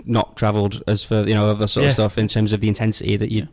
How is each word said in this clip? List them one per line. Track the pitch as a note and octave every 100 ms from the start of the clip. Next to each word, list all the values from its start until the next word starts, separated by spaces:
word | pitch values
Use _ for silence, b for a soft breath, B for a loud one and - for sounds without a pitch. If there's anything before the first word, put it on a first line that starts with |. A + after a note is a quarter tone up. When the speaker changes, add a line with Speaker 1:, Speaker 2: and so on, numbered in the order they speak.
Speaker 1:
not | - A2+ - -
travelled | G#2+ G#2 G2+ G#2 -
as | G#2
far, | - A2 G#2
you |
know, | G#2+ G#2
other | G#2 G#2
sort | -
Speaker 2:
Yeah. | C#3+
Speaker 1:
of |
stuff | A#2+ G#2+ -
in | G#2+
terms | A#2 G#2+
of | G#2+
the | G#2+
intensity | G#2 A2 - - G#2
that | G#2+
you, | G#2+
Speaker 3:
Yeah. | E2